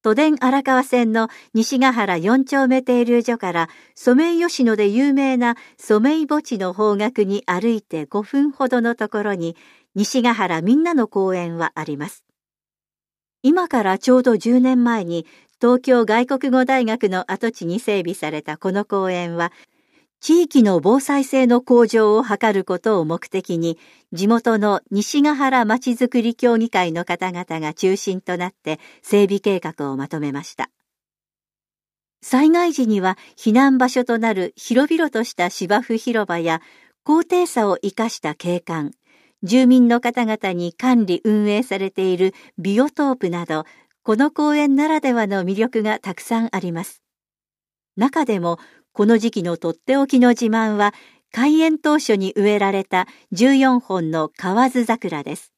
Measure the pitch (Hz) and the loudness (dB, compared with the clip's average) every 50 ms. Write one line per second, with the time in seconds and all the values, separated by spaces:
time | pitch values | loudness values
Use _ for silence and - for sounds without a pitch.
0 | _ 214 214 240 302 311 302 247 254 262 269 277 269 269 262 254 262 - - 247 | _ 0 2 2 2 2 2 2 0 0 0 0 0 2 0 0 2 0 0 0
1 | 240 220 220 226 226 226 - - - _ - 220 226 - 277 254 254 262 247 233 | 0 0 0 -2 -2 -2 -6 -20 -20 _ -2 -2 -2 0 0 2 2 2 2 0
2 | 208 190 180 165 160 202 240 269 262 262 285 277 269 254 262 262 254 254 247 240 | -2 -2 -2 -2 0 2 2 2 0 0 0 0 2 2 2 0 0 0 0 0
3 | 240 233 240 240 226 - 233 226 - 185 170 170 165 160 - - - _ _ - | 2 2 2 0 0 -2 -6 -4 -6 -4 -2 -2 -4 -4 -6 -20 -20 _ _ -2
4 | - 240 247 269 320 339 339 330 349 330 - - 254 226 220 208 214 202 202 240 | 0 2 4 4 4 2 0 0 -2 -2 0 0 0 0 2 2 0 0 2 2
5 | 277 285 269 277 277 269 262 247 240 240 233 - - - _ _ - - 214 214 | 0 2 2 0 0 0 0 0 0 -2 -2 -4 -10 -20 _ _ -2 0 2 4
6 | 220 277 311 320 311 269 302 302 302 - 254 196 190 185 175 196 214 214 208 202 | 4 2 2 0 0 0 -2 -4 -2 -4 -6 -6 -4 -6 -2 0 0 0 0 0
7 | 208 233 254 - 208 190 202 202 - - 180 180 208 233 233 214 _ _ - 160 | -2 -4 -2 -2 -2 -2 -2 -4 -4 -4 -4 -2 0 -2 -2 -2 _ _ -10 -10
8 | 147 - - 202 208 - - 277 285 302 269 _ 269 254 254 240 226 233 233 _ | -8 -6 -6 -6 -6 -2 -2 0 0 0 -2 _ -2 0 0 0 0 -2 -2 _
9 | 214 208 - 214 202 208 202 185 165 165 165 _ _ _ _ _ _ _ _ 190 | -6 -6 -4 -4 -4 -4 -4 -4 -6 -8 -8 _ _ _ _ _ _ _ _ -4
10 | 214 - - 262 233 240 233 220 202 175 170 160 165 196 247 302 320 349 339 277 | -4 -2 -2 0 0 0 0 0 -2 -2 -2 -2 0 2 2 2 2 0 0 -2
11 | 220 - - 202 190 190 185 180 175 170 170 165 165 151 _ 156 156 156 147 139 | -2 -2 -2 -2 -2 -2 -2 -4 -4 -6 -6 -6 -6 -6 _ -8 -8 -8 -8 -8
12 | 147 185 - _ _ _ _ _ _ _ _ _ _ _ _ _ _ _ _ _ | -10 -12 -12 _ _ _ _ _ _ _ _ _ _ _ _ _ _ _ _ _
13 | _ _ _ _ _ _ _ _ - 262 320 370 359 330 - 247 208 190 185 196 | _ _ _ _ _ _ _ _ 0 2 2 2 0 0 -2 0 0 0 -2 0
14 | - - 254 254 247 254 233 196 - 233 240 254 247 254 262 247 240 240 233 220 | 2 4 4 4 4 2 0 0 0 2 2 2 4 2 2 2 2 2 0 -2
15 | 180 170 170 170 160 _ _ _ _ _ _ _ - 240 247 254 254 - 254 240 | -4 -4 -6 -6 -8 _ _ _ _ _ _ _ 2 2 2 2 4 2 2 2
16 | 226 208 214 233 247 247 277 262 - 269 240 262 254 254 269 262 247 220 220 240 | 4 2 2 0 2 0 -2 -2 0 0 2 2 2 2 0 0 0 -2 -2 -2
17 | - 196 185 185 - - 190 - - 226 226 - 185 165 175 226 - - 208 196 | -2 -2 -2 -4 -4 -6 -6 -4 -4 -6 -6 -6 -6 -6 -6 -4 -2 -2 -2 -2
18 | 175 170 160 - - 151 156 151 151 - 151 - - 190 185 202 208 _ 208 196 | -2 -4 -6 -6 -8 -8 -8 -8 -8 -10 -12 -6 -6 -4 -4 -4 -4 _ -4 -2
19 | 190 185 180 175 175 170 170 170 170 180 _ _ _ _ _ _ _ _ _ _ | -2 -2 -4 -4 -6 -6 -4 -4 -4 -4 _ _ _ _ _ _ _ _ _ _
20 | _ _ _ _ - - 320 349 349 285 - 277 226 202 190 165 143 196 233 269 | _ _ _ _ 0 2 2 2 2 4 4 4 4 4 4 2 4 4 2 2
21 | 262 - 285 277 269 - - 262 262 240 240 247 247 - 254 240 233 220 - 226 | 2 0 -2 -2 0 0 2 2 4 4 2 2 4 4 6 6 6 4 4 4
22 | 214 208 208 220 247 226 208 - - 220 202 196 175 - 185 180 - 226 214 185 | 4 4 4 2 2 0 -2 0 0 0 0 0 -2 -4 -6 -4 -2 0 0 0
23 | 160 156 165 170 - - - 190 180 - 175 165 165 170 165 _ _ _ _ _ | 0 -2 -4 -8 -8 -8 -8 -8 -6 -4 -6 -4 -4 -4 -6 _ _ _ _ _
24 | _ _ - 165 190 208 233 233 - 240 226 214 208 208 196 - _ _ 196 202 | _ _ -8 -2 0 2 2 2 2 0 0 0 0 0 0 -2 _ _ -4 -4
25 | 208 - - 294 285 302 294 269 285 262 262 254 226 208 220 247 - 254 240 233 | -4 -2 0 2 2 2 2 0 0 0 2 0 2 2 0 -2 -2 -4 -2 -2
26 | 254 247 - 247 214 233 233 - - 240 233 226 226 233 - 190 180 170 160 165 | -2 0 0 0 0 0 -2 0 0 2 2 2 0 0 0 -2 -2 -2 -4 -6
27 | 175 - 175 175 185 185 175 170 180 _ 165 160 156 151 147 - - 185 190 196 | -6 -6 -6 -6 -6 -8 -8 -10 -8 _ -8 -6 -6 -8 -8 -2 0 0 0 0
28 | - 202 190 185 _ - 180 175 175 185 _ _ _ 156 156 - - - - _ | -4 -6 -8 -6 _ -8 -6 -6 -6 -10 _ _ _ -8 -8 -8 -10 -20 -20 _
29 | _ - - 202 202 185 202 196 - 208 196 175 - 160 160 - 147 139 135 131 | _ 0 2 2 2 2 0 -2 -2 -2 -2 -2 -4 -8 -10 -8 -8 -8 -6 -8
30 | 139 143 - 156 151 143 135 143 165 - - - - - _ _ _ _ _ _ | -8 -8 -8 -8 -6 -6 -8 -10 -12 -14 -12 -12 -12 -12 _ _ _ _ _ _
31 | _ _ _ _ _ _ _ _ _ _ _ _ _ _ _ _ _ _ _ _ | _ _ _ _ _ _ _ _ _ _ _ _ _ _ _ _ _ _ _ _
32 | _ _ _ _ - - - 254 294 311 330 339 349 339 285 - 254 220 214 196 | _ _ _ _ -8 -2 0 4 4 4 4 4 2 0 0 0 0 0 0 0
33 | 185 190 185 _ - - _ _ - 226 214 247 269 277 262 254 254 254 - 247 | 0 -2 -4 _ -12 -20 _ _ -2 2 4 4 4 4 4 2 2 0 0 -2
34 | 247 247 233 233 226 226 214 190 180 175 _ - - - 233 254 277 294 330 320 | -2 -2 -2 -2 0 -2 -2 -2 -4 -6 _ -16 -8 0 0 0 2 2 0 0
35 | 330 285 - 220 240 - - - 175 175 - - 190 170 208 220 247 - 226 226 | -2 -2 -2 -4 -6 -4 -4 -4 -4 -4 -2 -6 -2 0 0 -2 0 -2 -6 -4
36 | - 254 226 226 208 190 175 170 165 165 160 165 _ - _ _ _ _ _ _ | -4 -2 -2 -2 -2 -2 -4 -4 -2 -4 -4 -4 _ -16 _ _ _ _ _ _
37 | _ - 302 330 339 _ 359 359 359 - - 247 214 202 190 - - 202 - - | _ 0 0 0 2 _ 0 -2 -2 -2 -2 -2 0 0 -2 -2 -4 -8 -4 -4
38 | 226 139 - - - 147 151 _ - 175 175 175 _ - 165 160 147 147 - _ | -6 -6 -6 -8 -8 -10 -10 _ -6 -6 -6 -6 _ -8 -8 -6 -6 -8 -10 _
39 | _ _ _ _ _ _ _ _ - 170 220 254 262 247 254 254 247 233 233 240 | _ _ _ _ _ _ _ _ -4 0 2 4 6 6 6 6 6 4 4 2
40 | - 240 240 254 233 220 220 214 - 190 185 175 175 175 - - - 262 254 233 | 0 -2 -2 -2 -2 -2 -4 -4 -4 -6 -4 -4 -6 -8 -8 -4 0 2 2 2
41 | 214 180 175 - _ 220 214 208 208 208 208 214 247 - 196 190 196 190 _ - | 2 2 -2 -2 _ 0 0 2 2 0 0 -2 -2 -4 -4 -6 -6 -6 _ -2
42 | 190 185 185 175 190 190 190 - - _ _ - 165 196 202 220 269 294 _ - | -2 -2 0 2 0 -2 -2 -6 -20 _ _ -8 -4 0 2 2 0 0 _ -2
43 | 294 277 262 254 - 180 170 175 175 - 160 156 156 - - _ _ _ _ _ | -2 -2 -2 -2 -4 -4 -4 -6 -6 -6 -6 -6 -6 -10 -18 _ _ _ _ _
44 | _ - 214 214 277 302 302 - 294 302 294 294 294 285 277 269 294 311 311 302 | _ -2 0 2 2 0 _ 0 0 0 2 2 2 2 2 2 2 0 0 0
45 | 294 269 247 233 214 196 202 196 180 180 196 202 226 247 - 226 214 214 214 - | 0 0 0 0 -2 -2 -2 -4 -2 -4 -2 -2 -2 -2 -2 -2 -2 -2 -4 -4
46 | - 196 175 - - - 233 226 226 226 - - 202 180 165 165 - - - _ | -6 -12 -12 -12 -8 -6 -4 -4 -4 -4 -6 -8 -6 -6 -8 -8 -10 -12 -16 _
47 | _ _ _ _ _ _ _ _ _ _ _ _ _ _ _ _ _ _ _ 196 | _ _ _ _ _ _ _ _ _ _ _ _ _ _ _ _ _ _ _ -2
48 | 220 277 - 320 294 240 220 - - 170 - - - - _ _ _ _ _ - | -2 0 0 -2 -2 0 -2 -2 0 -2 -4 -4 -8 -20 _ _ _ _ _ 0
49 | 208 214 233 220 208 233 - 208 170 175 170 165 - 170 165 _ _ - 262 277 | 4 4 4 4 2 -2 -4 -2 -4 -4 -6 -4 -4 -6 -6 _ _ 0 0 0
50 | 277 277 - 247 247 247 240 233 240 220 220 226 220 220 214 208 202 208 - - | 2 2 4 4 6 6 4 2 0 0 0 0 0 0 0 2 0 0 0 -4
51 | - _ _ _ _ _ - 226 247 294 302 320 320 320 311 302 - 302 302 302 | -20 _ _ _ _ _ -4 0 2 2 4 4 4 2 0 0 0 0 0 0
52 | - - 220 196 190 190 - 208 196 208 208 208 202 196 196 196 190 _ - 185 | 2 0 0 0 0 -4 -2 0 2 2 2 2 0 0 0 -2 -4 _ -2 -2
53 | 185 - - _ _ _ 196 165 233 269 277 269 269 262 254 247 247 - 190 180 | -2 -4 -10 _ _ _ -2 2 2 4 4 4 4 4 2 0 -2 -2 -4 -4
54 | 165 156 160 160 156 151 _ - - 185 190 226 254 262 262 247 233 - 226 226 | -2 -2 -2 -2 -4 -4 _ -8 -6 -2 0 2 2 2 0 -2 -2 -2 -2 -4
55 | - 185 165 147 139 - 147 - - _ _ | -4 -8 -8 -8 -10 -10 -12 -14 -14 _ _